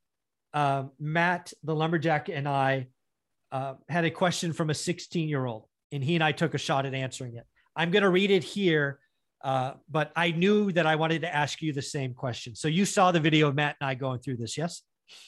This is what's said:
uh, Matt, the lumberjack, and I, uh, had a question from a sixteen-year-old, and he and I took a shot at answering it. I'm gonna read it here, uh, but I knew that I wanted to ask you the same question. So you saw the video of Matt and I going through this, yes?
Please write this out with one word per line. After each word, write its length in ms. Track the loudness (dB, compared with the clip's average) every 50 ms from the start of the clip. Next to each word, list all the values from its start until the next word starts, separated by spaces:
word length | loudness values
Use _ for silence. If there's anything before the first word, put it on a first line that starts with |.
| _ _ _ _ _ _ _ _ _ _ -2
uh, 300 | 0 0 2 0 0 -4 -8 -10 -10
Matt, 540 | -8 -2 0 2 2 2 0 -2 -6 -12 -18 _ -6
the 100 | -4 -2
lumberjack, 540 | 0 0 0 0 0 2 2 0 0 -2 -4
and 180 | -6 -6 -4
I, 420 | -2 0 2 2 2 2 0 -2 -8 _ _ _ _ _ _ _ _ _ _ _ -10 -8
uh, 200 | -8 -8 -8 -10 -12 _ -4
had 160 | -2 0 0
a 40 | 0
question 440 | 0 0 0 0 0 0 -4 -4 -2
from 160 | -2 -2 -2
a 40 | -2
sixteen-year-old, 920 | -4 -2 -4 -6 -6 -6 -8 -4 -4 -2 -2 -2 -2 -2 -4 -6 -8 -12 _ _ _ _ -12
and 100 | -8 -6
he 140 | -2 0 2
and 80 | 2 2
I 80 | 2
took 220 | 2 2 0 -2 -2
a 40 | -2
shot 280 | -2 0 0 0 0
at 80 | -2 -4
answering 420 | -4 -6 -6 -8 -10 -12 -12 -12
it. 80 | -14 -18 _ _ _ _ _ -4
I'm 160 | -2 -2 2
gonna 180 | 4 4 4 6
read 220 | 4 4 4 4
it 140 | 4 4 2
here, 560 | 0 -4 2 2 4 4 4 2 0 -4 -8 _ _ _ _ _ _ _ _ -6
uh, 300 | -2 -2 -2 -2 -2 -6 -10 _ -4
but 240 | -2 -2 -2 0 0
I 160 | -2 0 0
knew 400 | 2 2 4 4 4 4 4 2
that 140 | 2 2 4
I 100 | 4 4
wanted 280 | 2 2 2 0 0 -2
to 120 | -2 -2
ask 260 | 0 -2 -2 -2 -4
you 120 | -4 -4 -4
the 80 | -4
same 320 | -6 -6 -6 -6 -6 -6 -6
question. 420 | -6 -6 -6 -6 -6 -10 -14 -12
So 140 | -6 -4 -2
you 160 | 0 2 0
saw 260 | 2 4 4 4 6
the 80 | 6 4
video 300 | 4 4 4 6 4 4
of 60 | 2
Matt 200 | 0 -2 -2 -2 -4
and 80 | -4 -4
I 60 | -4
going 260 | -4 -4 -4 -6 -6
through 160 | -6 -6 -6 -6
this, 200 | -6 -8 -6 -4
yes? 260 | -6 -6 -6 -10 _ _ _ _ _ _ -20 -20 -14